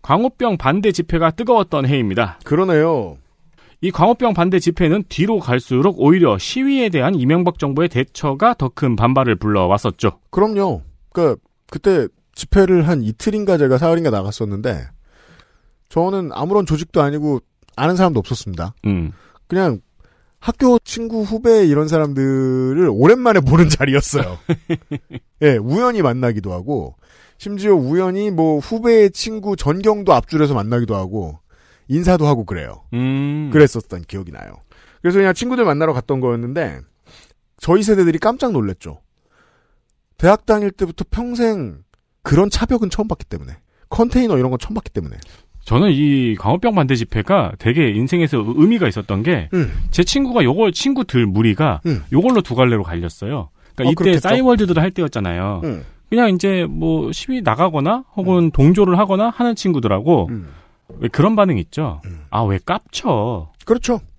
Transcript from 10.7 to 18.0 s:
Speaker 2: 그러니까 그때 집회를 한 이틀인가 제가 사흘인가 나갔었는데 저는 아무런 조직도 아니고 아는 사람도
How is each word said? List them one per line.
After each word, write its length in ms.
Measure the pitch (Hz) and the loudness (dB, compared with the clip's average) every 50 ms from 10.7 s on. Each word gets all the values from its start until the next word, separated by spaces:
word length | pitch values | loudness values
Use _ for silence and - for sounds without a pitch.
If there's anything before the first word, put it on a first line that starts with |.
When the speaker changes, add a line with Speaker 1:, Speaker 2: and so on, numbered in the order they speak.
| - - - - - _ _ _ | -2 -6 -10 -16 -20 _ _ _
Speaker 2:
그러니까 300 | _ 175 170 147 113 - _ _ _ _ _ _ | _ 0 0 0 0 -2 _ _ _ _ _ _
그때 380 | - 151 - 202 185 160 117 95 _ _ _ _ _ | -14 -2 0 2 2 2 0 -2 _ _ _ _ _
집회를 520 | - - - - 196 190 185 185 175 156 | -16 -6 2 4 4 4 6 4 2 4
한 140 | 160 175 139 113 | 2 0 0 -2
이틀인가 540 | 107 107 _ - 220 202 214 208 196 185 | -4 -6 _ -4 -4 -2 -2 0 0 2
제가 200 | 156 147 131 127 | 2 4 2 2
사흘인가 320 | 127 165 165 165 170 165 143 | 2 2 2 0 2 0 0
나갔었는데 760 | 113 101 95 101 104 - 117 101 98 101 110 127 101 73 60 - - - _ _ _ _ _ _ - - _ _ _ _ _ _ _ _ _ _ | -2 -2 -4 -6 -6 -6 -6 -6 -6 -6 -4 -6 -6 -6 -10 -14 -20 -20 _ _ _ _ _ _ -20 -20 _ _ _ _ _ _ _ _ _ _
저는 400 | - 160 170 190 196 196 180 143 - | -2 -2 0 0 -2 -4 -6 -6 -6
아무런 320 | - 143 175 202 208 190 | -6 -4 0 0 0 0
조직도 360 | 151 156 147 165 _ - 170 | 0 -2 -4 -4 _ -2 0
아니고 400 | 143 143 147 151 147 151 139 123 _ _ _ _ _ _ _ | 0 0 -2 -2 -2 -2 -2 -4 _ _ _ _ _ _ _
아는 220 | - 131 160 185 | -2 -2 0 2
사람도 220 | 180 | 2